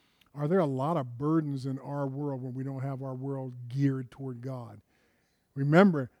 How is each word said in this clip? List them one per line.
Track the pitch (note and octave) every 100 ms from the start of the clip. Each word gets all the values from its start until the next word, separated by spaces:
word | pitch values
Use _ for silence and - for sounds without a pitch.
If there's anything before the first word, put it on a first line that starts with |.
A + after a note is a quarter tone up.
| _ _ _ C#3+
Are | D3
there | F#3+
a | D3
lot | C3 D3 E3
of | B2+ A#2+
burdens | D3 D#3+ D3 C#3 C3+
in | C3+
our | C3+ C#3+ C#3
world | C3+ D3 C3
when | B2+
we | B2+
don't | C3+ C3+
have | C#3 C3
our | C3+ B2+
world | C#3 C3+ C3 B2 A#2+
geared | C3+ C#3 C3 B2
toward | - C3 A#2+
God? | C3 B2+ A2+ G#2 _ _ _ _ _ _ _ C#3
Remember, | C#3+ D#3+ G3+ D3+ B2 _